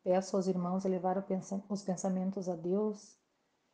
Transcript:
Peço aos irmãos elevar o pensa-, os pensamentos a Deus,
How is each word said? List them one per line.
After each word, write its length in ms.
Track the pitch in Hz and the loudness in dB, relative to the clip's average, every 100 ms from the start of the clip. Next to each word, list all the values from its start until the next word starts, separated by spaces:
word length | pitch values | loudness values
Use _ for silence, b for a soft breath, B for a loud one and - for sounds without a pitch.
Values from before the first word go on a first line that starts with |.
Peço 320 | - 180 190 202 | 2 2 2 2
aos 100 | 185 | 2
irmãos 380 | 180 175 190 | 0 0 0
elevar 340 | 190 185 180 185 | 0 0 2 0
o 60 | |
pensa-, 400 | 196 190 - 196 - | 0 -4 -2 -6 -4
os 120 | 196 | -4
pensamentos 680 | - 180 196 185 185 196 180 | -2 -2 0 0 0 -2 -4
a 60 | 170 | -2
Deus, 600 | 175 190 214 202 - - _ _ _ _ _ | 0 2 0 -2 -12 -20 _ _ _ _ _